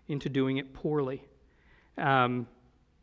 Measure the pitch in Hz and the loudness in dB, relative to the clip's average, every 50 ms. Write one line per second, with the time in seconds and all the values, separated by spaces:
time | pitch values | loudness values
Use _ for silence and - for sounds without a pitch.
0 | _ - 151 139 - 156 127 135 131 135 135 135 139 - - - - 160 151 147 | _ -8 -6 -6 -4 -2 0 0 0 2 0 -2 -4 -8 -10 -6 -4 -2 -2 -2
1 | 139 131 135 131 - - _ _ _ _ _ _ _ _ _ _ _ _ - - | -2 -4 -6 -10 -12 -18 _ _ _ _ _ _ _ _ _ _ _ _ -8 -2
2 | - 143 135 131 123 123 123 123 120 - - _ _ _ _ _ _ _ _ _ | 0 4 4 4 4 4 0 -2 -6 -8 -14 _ _ _ _ _ _ _ _ _